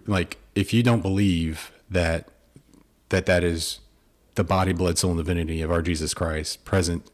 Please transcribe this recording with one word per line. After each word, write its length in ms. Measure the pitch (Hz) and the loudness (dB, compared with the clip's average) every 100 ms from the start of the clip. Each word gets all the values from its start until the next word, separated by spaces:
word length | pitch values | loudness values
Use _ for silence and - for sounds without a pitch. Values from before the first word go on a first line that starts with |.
| - | -2
like, 300 | 98 85 - - | -2 -2 -6 -6
if 180 | - 98 | -4 0
you 80 | 113 | 2
don't 180 | 120 117 | 2 2
believe 680 | 92 98 101 85 82 80 - - - | 2 2 2 2 0 -6 -12 -20 -6
that, 380 | 92 82 82 - _ _ - _ _ _ _ - | -2 0 -2 -6 _ _ -20 _ _ _ _ -4
that, 160 | 95 90 | -2 2
that 180 | 90 | 4
is 340 | 85 82 80 - - _ _ _ _ | 2 0 -4 -10 -16 _ _ _ _
the 80 | - | -4
body, 280 | 87 95 92 | 0 2 2
blood, 260 | 87 90 85 | 2 0 0
soul, 120 | 90 | 0
and 60 | 85 | 0
divinity 440 | 82 87 80 82 | 0 -2 -2 -2
of 80 | 80 | 0
our 100 | 85 | 0
Jesus 300 | 82 80 78 | 0 -2 -4
Christ 520 | - 82 78 78 - | -4 -4 -4 -6 -10
present 440 | - 98 85 85 - | -2 0 0 -2 -8